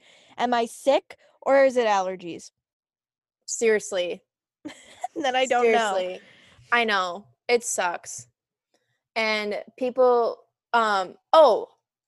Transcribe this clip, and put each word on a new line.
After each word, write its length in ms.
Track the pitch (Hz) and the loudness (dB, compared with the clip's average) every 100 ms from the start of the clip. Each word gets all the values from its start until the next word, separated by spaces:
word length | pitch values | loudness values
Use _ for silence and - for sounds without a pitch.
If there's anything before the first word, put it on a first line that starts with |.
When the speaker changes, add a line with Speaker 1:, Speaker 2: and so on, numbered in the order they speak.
| _ _ _ - | _ _ _ -6
Speaker 1:
"Am 160 | 240 | -2
I 120 | 240 233 | -2 -2
sick, 520 | - 277 302 - - _ _ | -4 0 0 -2 -20 _ _
or 240 | - 269 | 0 4
is 120 | 269 247 | 4 2
it 100 | 220 | 0
allergies?" 680 | 202 185 185 175 165 - _ _ _ _ _ _ _ _ _ - | 0 -2 -8 -12 -14 -16 _ _ _ _ _ _ _ _ _ -12
Speaker 2:
Seriously. 760 | - 226 214 - 190 175 190 _ _ _ _ | -2 0 0 -2 -6 -6 -8 _ _ _ _
Speaker 1:
<laughs> 80 | 294 - - - - | -20 -20 -20 -16 -14
And 100 | 330 | -6
then 120 | 277 254 | -4 -2
I 80 | |
don't 260 | 262 240 240 | 0 0 2
know. 220 | 226 214 190 | 2 0 -2
Speaker 2:
Seriously. 260 | 185 185 - - _ _ - | -6 -10 -18 -20 _ _ -4
I 140 | 240 | -2
know. 420 | 226 196 180 180 208 _ - | 0 0 -2 -8 -16 _ -2
It 180 | 240 | -2
sucks. 640 | - - 180 170 - - - _ _ _ _ _ _ _ _ | -2 -4 -4 -6 -12 -18 -20 _ _ _ _ _ _ _ _
And 480 | 233 220 214 208 185 - - | -4 -2 -2 -4 -8 -10 -8
people, 680 | 254 240 254 240 226 - _ _ _ | -6 2 4 4 0 -4 _ _ _
um, 440 | 233 220 196 180 - _ | 0 0 0 -4 -10 _
oh, 340 | 320 285 196 - _ _ _ | 6 8 6 -2 _ _ _